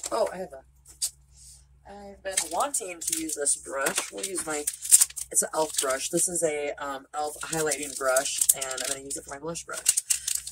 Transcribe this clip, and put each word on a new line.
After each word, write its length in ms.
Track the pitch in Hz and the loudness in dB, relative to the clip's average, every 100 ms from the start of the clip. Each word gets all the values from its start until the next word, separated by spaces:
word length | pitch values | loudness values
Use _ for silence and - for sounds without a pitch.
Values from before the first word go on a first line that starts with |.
| - | -2
Oh, 180 | 240 208 | 0 0
I 60 | 180 | 0
have 140 | 190 | -8
a... 120 | - - - - - - - _ - - - - - - | -10 -18 -20 -20 -6 -6 -6 _ -20 -20 -20 -20 -20 -18
I've 360 | 202 202 196 | -14 -14 -10
been 280 | 196 190 - | -4 -2 0
wanting 500 | 175 277 277 190 175 | 0 2 0 -4 -6
to 200 | - 160 | -4 -2
use 140 | 160 | -2
this 220 | 151 143 - | 0 2 0
brush. 540 | - 131 143 - - | -2 -2 0 0 -4
We'll 140 | 196 | -6
use 220 | 190 180 156 | -4 -4 -2
my, 180 | 151 147 - - - - - - | -2 -2 -4 6 6 6 2 -2
it's 120 | - | 0
an 80 | - | 0
e.l.f. 240 | - 156 - | 2 2 2
brush. 280 | 139 131 - | 2 0 2
This 180 | 170 175 | 2 2
is 160 | 170 | 2
a, 300 | 165 151 147 147 | 0 0 -4 -4
um, 300 | 143 135 135 | -6 -6 -6
e.l.f. 200 | 147 151 151 | -4 -4 -4
highlighting 540 | - 165 156 139 143 131 | -4 0 0 0 -4 -2
brush, 420 | 135 131 139 - - | 2 4 2 4 6
and 100 | 143 | 6
I'm 240 | 131 135 139 | 0 -4 -4
gonna 160 | 135 | -4
use 120 | 139 147 | -6 -8
it 80 | |
for 60 | - | -8
my 80 | 139 | -8
blush 260 | 151 170 | -6 -6
brush. 380 | - - - - - - - - - | -6 2 4 4 2 0 0 -2 -4